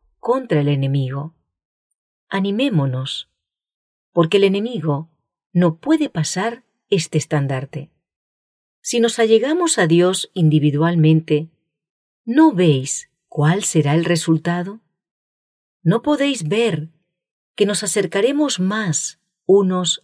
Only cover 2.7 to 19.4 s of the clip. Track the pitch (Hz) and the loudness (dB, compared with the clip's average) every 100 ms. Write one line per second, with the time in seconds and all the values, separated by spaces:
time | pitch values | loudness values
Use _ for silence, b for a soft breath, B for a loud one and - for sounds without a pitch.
2.7 | 190 139 127 135 - - _ _ _ _ | 0 -2 -4 -8 -12 -14 _ _ _ _
3.7 | _ _ _ _ - 165 202 196 196 226 | _ _ _ _ -2 0 2 2 0 -4
4.7 | 233 156 143 160 _ _ _ _ 175 175 | -6 -4 -4 -6 _ _ _ _ 0 0
5.7 | 165 - 320 285 - 151 180 220 233 _ | 0 -2 0 0 -4 -4 -4 -6 -8 _
6.7 | _ _ 196 - 156 - 151 139 131 135 | _ _ -2 -2 -4 -2 -2 -2 -6 -8
7.7 | 139 139 _ _ _ _ _ _ _ _ | -12 -16 _ _ _ _ _ _ _ _
8.7 | _ - 240 226 233 220 220 254 330 339 | _ -4 0 0 2 4 4 4 0 0
9.7 | - 170 170 180 185 - - 156 151 147 | 0 2 4 4 0 -6 0 2 4 2
10.7 | 143 165 170 156 160 160 151 160 _ _ | 2 0 4 4 4 2 -2 -2 _ _
11.7 | _ _ _ _ _ 226 262 320 190 175 | _ _ _ _ _ -2 2 4 4 2
12.7 | 139 135 - - _ _ - 147 190 - | 2 -2 -10 -12 _ _ -2 0 0 0
13.7 | 165 143 160 165 170 - 160 170 175 180 | 0 2 0 0 -2 0 0 0 -4 -6
14.7 | 220 _ _ _ _ _ _ _ _ _ | -12 _ _ _ _ _ _ _ _ _
15.7 | _ 160 220 294 294 277 254 151 208 233 | _ 0 0 0 0 0 -2 -2 0 0
16.7 | 160 156 _ _ _ _ _ _ - 202 | -2 -8 _ _ _ _ _ _ -2 0
17.7 | 208 208 214 190 196 226 277 294 - 185 | 0 -4 -4 -2 0 0 0 -2 -2 -2
18.7 | 214 202 143 - - _ _ | -2 -4 -4 -6 -12 _ _